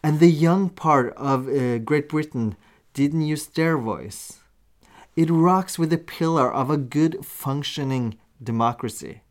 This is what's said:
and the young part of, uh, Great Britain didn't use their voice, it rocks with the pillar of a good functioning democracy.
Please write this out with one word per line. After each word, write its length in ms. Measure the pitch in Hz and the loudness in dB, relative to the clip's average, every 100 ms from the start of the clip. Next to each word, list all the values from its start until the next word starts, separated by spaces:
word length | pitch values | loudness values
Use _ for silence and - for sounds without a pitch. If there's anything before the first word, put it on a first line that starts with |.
and 160 | 156 151 | 0 6
the 120 | 170 | 6
young 400 | 151 165 185 190 | 6 4 4 0
part 420 | - 160 143 123 | -2 2 4 2
of, 320 | - 139 135 131 | -4 -2 -2 0
uh, 300 | 139 123 117 | 0 0 -2
Great 320 | 110 147 143 | 0 0 0
Britain 480 | 156 151 127 110 98 _ _ _ | -4 -4 -4 -4 -6 _ _ _
didn't 260 | - 143 160 | -2 0 2
use 240 | 151 151 | -2 -2
their 320 | - - 165 156 | -4 -2 0 0
voice, 640 | 113 82 78 - - - _ _ _ _ _ - - | -2 -6 -10 -16 -18 -20 _ _ _ _ _ -20 -8
it 140 | - 165 | 0 2
rocks 500 | 165 170 185 185 - | 4 4 2 -2 -4
with 120 | 165 | 0
the 80 | 165 | -2
pillar 520 | - - 165 165 127 | -4 -4 0 2 0
of 200 | - 131 | 0 -2
a 80 | 151 | -2
good 440 | 123 143 160 - | -2 0 0 -2
functioning 960 | - - 143 143 143 - 135 131 117 - _ _ | -14 -10 -6 -4 -6 -6 -4 -2 -4 -6 _ _
democracy. 760 | 120 113 117 120 117 - - - _ | -6 0 0 -2 -8 -10 -16 -18 _